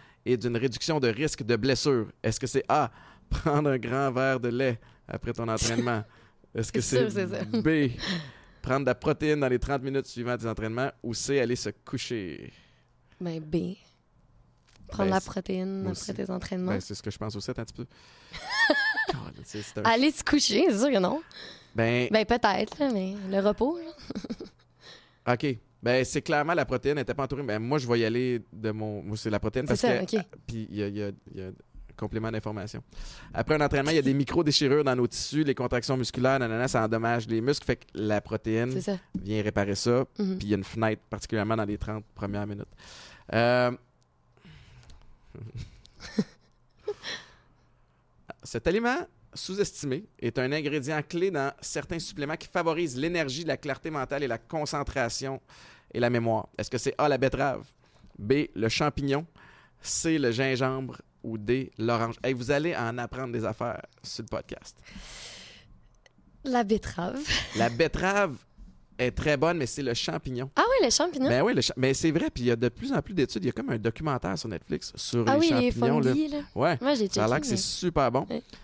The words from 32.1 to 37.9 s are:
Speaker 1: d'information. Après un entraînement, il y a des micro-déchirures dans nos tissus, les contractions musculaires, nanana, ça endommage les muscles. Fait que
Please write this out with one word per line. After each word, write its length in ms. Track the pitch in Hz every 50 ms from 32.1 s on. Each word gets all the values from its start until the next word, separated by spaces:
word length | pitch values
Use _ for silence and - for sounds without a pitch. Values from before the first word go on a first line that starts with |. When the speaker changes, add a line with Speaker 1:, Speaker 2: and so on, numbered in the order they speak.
| 110 110 110 113
Speaker 1:
d'information. 520 | 113 110 - 107 107 101 92 - - - - - - - - - - - - - -
Après 200 | - 113 - 156
un 60 | 151
entraînement, 300 | 143 135 151 139 139 151
il 40 | 165
y 40 | 151
a 20 |
des 120 | 131 135 135
micro-déchirures 720 | 143 135 - - 170 165 156 139 - 151 127 143 151 143
dans 120 | 135 123
nos 100 | 123 120
tissus, 360 | 117 - - - - 143 151 156
les 100 | 139 127
contractions 400 | - 123 120 131 120 - - 131
musculaires, 440 | 131 117 - - 127 127 131 135 131
nanana, 280 | 123 113 113 117 127
ça 160 | 135 - 117 110
endommage 440 | 107 113 113 113 117 120 120 110
les 120 | 110 113 113
muscles. 240 | 117 139 143 - -
Fait 100 | - 120
que 80 | - - -